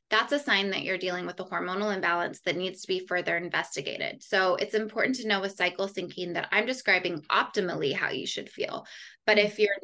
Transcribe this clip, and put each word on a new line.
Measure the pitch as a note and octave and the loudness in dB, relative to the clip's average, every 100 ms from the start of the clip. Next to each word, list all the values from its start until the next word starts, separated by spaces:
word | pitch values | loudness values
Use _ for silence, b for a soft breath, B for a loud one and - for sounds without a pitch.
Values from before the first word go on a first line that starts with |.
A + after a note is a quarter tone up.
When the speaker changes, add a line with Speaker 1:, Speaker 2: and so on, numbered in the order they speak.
| - | 0
Speaker 1:
that's | A3 B3 | 2 4
a | C#4+ | 2
sign | C#4 G3 G3 | 4 2 2
that | F#3+ | 0
you're | - F#3 | -2 -2
dealing | F#3 F3+ F3 | -2 -2 -4
with | F3+ | -8
a | F#3 | -6
hormonal | A3+ F3+ F#3+ G#3+ | -4 -2 0 0
imbalance | F#3+ F3 E3+ F3 D3+ F#3 | 0 2 2 0 -4 -2
that | E3 | -2
needs | F#3 F#3 | -2 -4
to | - | -2
be | F#3 F#3 | -2 0
further | F3+ F3 E3+ | -2 0 0
investigated. | F3 D#3+ E3+ - - - - - | 0 -2 -2 -4 -6 -4 -6 -6
So | - G3 F#3 - | 0 4 4 4
it's | G#3+ A3 | 0 0
important | G#3+ A#3 A3 B3+ | -2 0 0 0
to | A3 | 2
know | G3 | 2
with | G3 G3 | 0 0
cycle | F3+ F3+ G3 | -2 0 -4
syncing | G3 F3 F#3 F3 F3 | -4 -6 -4 -4 -4
that | E3+ | 0
I'm | G3+ A#3 | 0 0
describing | B3+ - F3+ F3+ D#3+ - | 0 2 4 2 -2 0
optimally | G#3+ B3+ G#3 F3+ D#3+ C#3+ | 2 2 0 -2 0 0
how | - - | 0 -2
you | - - | -2 -4
should | - - | -6 -8
feel. | - - - - B B B - | -6 -4 -6 -10 B B B 2
But | G#3 | 4
Speaker 2:
Mm. | G#3 | 4
Speaker 1:
if | G#3+ | 4
you're | G#3 G3 | 2 2